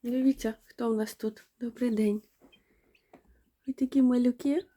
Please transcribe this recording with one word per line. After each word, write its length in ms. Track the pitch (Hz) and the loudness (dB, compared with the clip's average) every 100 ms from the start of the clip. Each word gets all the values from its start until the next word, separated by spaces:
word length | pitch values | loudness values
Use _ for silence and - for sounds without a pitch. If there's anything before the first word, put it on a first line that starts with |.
Дивіться, 500 | 240 254 262 269 220 226 _ | -4 0 2 2 -4 -8 _
хто 240 | - 233 | -6 -2
в 60 | 220 | -2
нас 200 | 214 - | -2 -4
тут. 300 | 220 214 _ _ | -8 -8 _ _
Добрий 320 | 240 233 247 | -12 -4 -2
день. 300 | 214 214 208 - _ _ _ _ _ _ _ _ - _ _ _ _ - | 0 0 0 -6 _ _ _ _ _ _ _ _ -20 _ _ _ _ -12
Ось 80 | 262 | -4
такі 260 | 262 269 | -2 2
малюки. 600 | 254 247 247 247 285 294 - | 4 4 2 0 -2 -2 -4